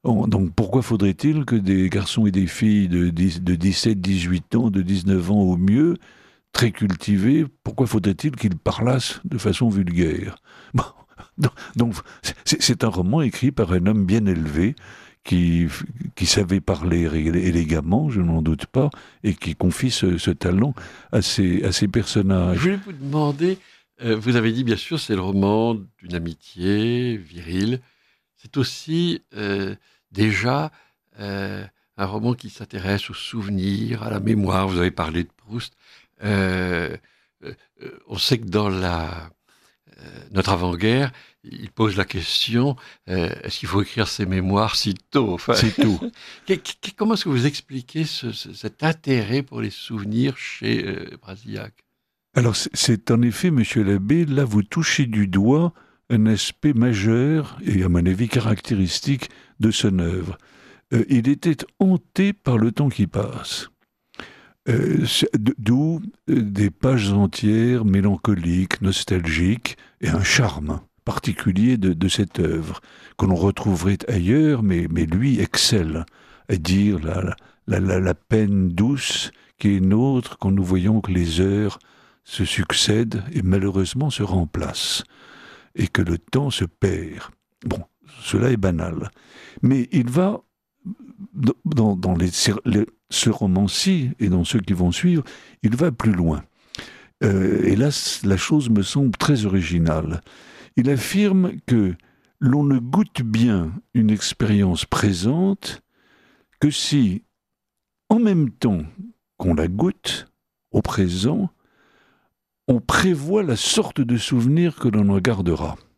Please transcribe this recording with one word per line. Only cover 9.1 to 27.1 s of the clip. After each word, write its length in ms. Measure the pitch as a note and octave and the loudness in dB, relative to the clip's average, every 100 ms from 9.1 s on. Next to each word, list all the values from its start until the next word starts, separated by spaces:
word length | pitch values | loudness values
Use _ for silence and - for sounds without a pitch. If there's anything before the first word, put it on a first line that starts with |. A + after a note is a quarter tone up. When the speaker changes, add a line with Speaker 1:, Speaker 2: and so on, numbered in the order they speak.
| - | -8
Speaker 1:
de 120 | - A#2 | -8 -4
façon 300 | G#2 F#2 A#2+ | -2 0 0
vulgaire ? 680 | G2 F2 E2+ E2 E2+ - - _ - - | 2 0 0 0 0 -6 -12 _ -20 -4
Bon, 120 | - - - _ - - - | -4 -4 -14 _ -20 -18 -4
donc, 140 | B2+ - - | -4 -4 -10
donc, 200 | - A#2 G2+ - - - - | -2 -2 -2 -14 -12 -12 -8
c'est, 160 | - - | -4 0
c'est 220 | - B2 | 0 0
un 20 | A2+ | 0
roman 340 | F#2+ F2+ D3+ | 0 0 0
écrit 300 | C3+ - B2+ | 0 0 -2
par 220 | C3+ F#2+ | 0 0
un 120 | F2+ F#2 | 2 2
homme 180 | A2 | 2
bien 200 | F#2 A2 | 2 2
élevé, 500 | G2+ E2+ D#2 D2 G2+ D3 - - - _ | 2 0 -2 0 0 -2 -16 -20 -20 _
qui, 420 | - F2+ F2 E2+ E2 - - - - | -2 2 4 2 0 -4 -12 -10 -12
qui 100 | - | -4
savait 360 | - - F2+ F#2+ | 0 0 0 -2
parler 440 | - F#2 F2 E2+ E2 | -2 -4 0 0 0
ré-, 120 | D#2 D#2+ | 0 0
élégamment, 840 | F2 F#2 E2+ D#2 D#2+ D2+ G#2+ D#3 | 0 0 0 0 -2 0 0 0
je 120 | G#2+ | 0
n'en 200 | F2 E2 | 0 0
doute 240 | D#2 D#2+ - | 0 -2 -2
pas, 220 | B2 D3 - - _ | -2 -2 -4 -20 _
et 120 | G#2+ | -4
qui 180 | E2+ F2 | -4 -6
confie 380 | - F2+ - B2+ | -2 -2 0 -4
ce, 260 | - F#2+ E2+ | 0 0 0
ce 140 | - | -2
talent 420 | D#2+ F2+ F#2 C#3 - - - - | -2 0 2 0 -4 -14 -20 -2
à 100 | A2 | -2
ses, 400 | - - F#2+ F2+ | 0 0 0 2
à 60 | - | 0
ses 160 | - G2+ | 0 0
personnages. 680 | A2+ G2 A2 F#2+ F#2 F2+ F#2 | 0 -2 0 2 2 2 0
Speaker 2:
Je 40 | |
voulais 160 | E3+ G3 | 0 -2
vous 80 | G3 | -8
demander, 640 | D3+ C#3 D3+ D3 C#3+ F3 F#3+ _ _ _ _ | -12 -4 -2 -2 0 -2 -2 _ _ _ _
euh, 140 | A#2+ | -2
vous 220 | A2 A2+ A#2+ | -2 2 2
avez 160 | A2+ | 2
dit, 100 | A2+ | 0
bien 140 | B2 G2+ | -2 -2
sûr, 200 | - D#3+ | -2 -8
c'est 160 | - | -2
le 60 | G2+ | -2
roman 540 | F#2 G2 G2 G#2+ A#2 A2 F#2+ _ | 0 2 2 2 0 -2 -8 _
d'une 160 | F2+ | -10
amitié 1040 | F2 E2+ D2+ - F2+ F#2 G#2 A2+ A#2+ B2 | -8 -8 -12 -18 -6 -2 0 0 -2 -4